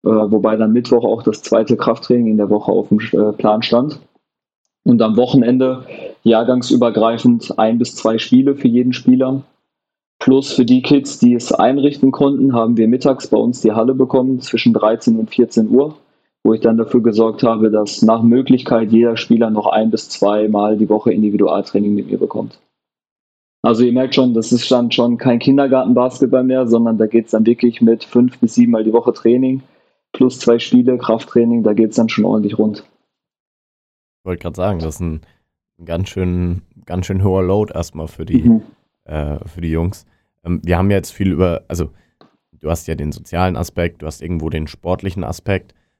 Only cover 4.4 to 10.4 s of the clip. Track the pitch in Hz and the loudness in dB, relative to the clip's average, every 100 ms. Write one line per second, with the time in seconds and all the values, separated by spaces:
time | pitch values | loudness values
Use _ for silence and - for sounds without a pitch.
4.4 | _ _ _ _ - 117 110 110 123 139 | _ _ _ _ 0 2 2 2 2 2
5.4 | 117 127 131 127 - - - - 113 113 | 2 0 0 -4 -12 -18 -18 -2 2 2
6.4 | 120 127 120 131 120 110 113 117 123 117 | 2 -2 0 0 2 2 0 2 0 0
7.4 | - - 110 117 120 - 110 113 - 127 | -2 -2 0 0 -4 -2 -2 -2 2 2
8.4 | 139 139 123 120 123 123 - 127 131 135 | 2 0 0 2 0 0 2 2 2 -4
9.4 | - _ _ _ _ _ _ _ - 131 | -8 _ _ _ _ _ _ _ 2 2